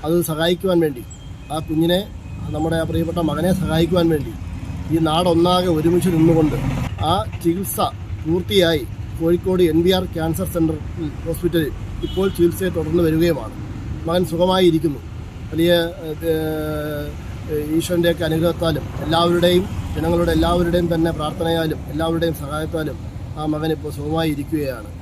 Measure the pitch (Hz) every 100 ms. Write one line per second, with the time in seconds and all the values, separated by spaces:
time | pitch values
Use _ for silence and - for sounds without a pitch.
0 | 147 175 165 156 165 175 190 175 160 123
1 | 110 - - - - 151 - 156 170 180
2 | 208 - - - - 151 160 165 160 160
3 | 165 165 160 147 170 185 156 160 165 180
4 | 165 156 135 - - - - - - 160
5 | 160 156 180 165 175 180 180 160 160 175
6 | 175 165 160 165 156 - 131 - - -
7 | 160 185 214 - 170 175 196 - 160 -
8 | - - 156 175 180 202 170 160 120 -
9 | - - 160 175 190 185 170 156 170 185
10 | 185 165 160 156 185 175 160 156 - -
11 | 160 - 170 160 170 165 147 - - -
12 | - 180 190 175 170 165 190 165 156 170
13 | 165 160 170 147 110 - - - - -
14 | 165 180 170 165 180 185 180 160 151 135
15 | - - - - - - 170 175 170 175
16 | 165 151 165 160 156 156 156 151 151 147
17 | 147 147 - - - 151 151 160 165 175
18 | 170 165 165 160 170 156 165 151 - -
19 | - 165 170 175 175 180 196 - - 151
20 | 160 170 170 160 165 175 170 175 170 165
21 | 165 156 151 143 165 165 160 151 - 143
22 | 165 165 165 156 147 151 156 160 151 123
23 | - - - - 151 151 160 151 147 143
24 | 143 160 160 143 135 156 139 120 104 -